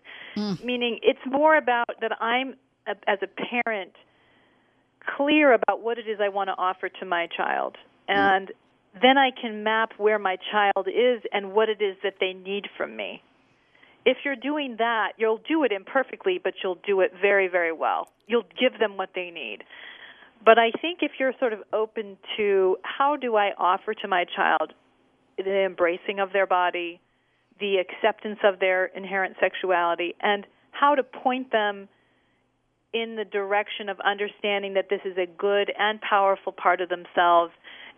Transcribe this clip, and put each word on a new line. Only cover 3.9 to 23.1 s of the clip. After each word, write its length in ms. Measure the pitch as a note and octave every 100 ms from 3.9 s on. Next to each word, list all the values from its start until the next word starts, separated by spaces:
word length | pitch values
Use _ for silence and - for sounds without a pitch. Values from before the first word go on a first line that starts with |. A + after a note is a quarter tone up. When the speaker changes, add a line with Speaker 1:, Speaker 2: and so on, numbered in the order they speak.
| - _ _ _ _ _ _ _ _ _ _ - -
Speaker 2:
clear 380 | C#4+ D4+ C#4+
about 280 | A3 - G3
what 160 | A3+ A#3
it 100 | G#3+
is 120 | G3+
I 80 | G3+
wanna 260 | G3 F#3+ -
offer 320 | F#3 F#3+ F#3
to 160 | - F#3+
my 220 | F3 E3+
child. 500 | - F3+ C2+ C2 - - _ -
Speaker 1:
Mm. 60 | G3
Speaker 2:
And 360 | G3 F#3+ F#3+ - _ _ _ G3
then 160 | B3 C4+
I 120 | C4+
can 320 | B3 A#3+ G#3+
map 300 | G#3+ A3 A3 -
where 220 | G#3 G#3+
my 180 | G3 F#3 -
child 360 | G#3 G3+ G3 F#3+
is 340 | F#3+ B3 A#3 -
and 220 | G3+ G3
what 160 | G3+ A3
it 120 | G#3
is 140 | G#3 F#3
that 120 | G3 F#3+
they 140 | F#3+
need 340 | F#3 F#3 G3+ G3 -
from 180 | D3 A2
me. 260 | F#2+ G#2 _ _ _ _ _ _ - _ -
If 120 | B3+
you're 120 | C#4+ C4
doing 400 | B3+ D4+ C#4 A3
that, 360 | A3+ A3+ F#3+ -
you'll 240 | A3 A3 -
do 160 | D#4+
it 80 | B3+
imperfectly, 680 | G3 F#3 C4+ B3+ G#3 G3 F3+
but 100 | F#3 -
you'll 140 | F#3+ E3+ -
do 160 | F#3+
it 100 | F#3 F3+
very, 280 | G3+ G3+ F#3
very 240 | F3+ E3
well. 380 | D#3 B2 F2 - _ -
You'll 180 | A#3 G3 -
give 200 | B3 G#3+
them 180 | A3 G3
what 120 | F#3+ F#3
they 160 | F3+
need. 320 | E3+ A#2 G#2 - - - - - - - _
But 160 | A3 A3+
I 100 | A#3 -
think 200 | D#4+ F4+
if 120 | - -
you're 140 | C4 -
sort 140 | B3
of 100 | G#3+ -
open 440 | G#3 A3 A3+ G3+ G3 - -
to, 400 | G#3 G3 F#3 F#3
"How 320 | - - C#4